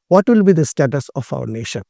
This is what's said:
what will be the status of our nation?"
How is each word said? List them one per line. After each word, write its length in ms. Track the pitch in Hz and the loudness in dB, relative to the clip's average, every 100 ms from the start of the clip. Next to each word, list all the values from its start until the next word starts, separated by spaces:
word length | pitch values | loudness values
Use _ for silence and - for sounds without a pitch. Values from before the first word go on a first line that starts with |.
| - | 0
what 120 | 185 202 | 2 4
will 140 | 226 | 4
be 100 | 196 | 4
the 120 | 165 147 | 2 0
status 480 | - 139 139 - - | 0 -2 -2 -8 -10
of 160 | - 135 | -8 -8
our 120 | 120 | -8
nation?" 340 | 113 117 113 | -10 -10 -12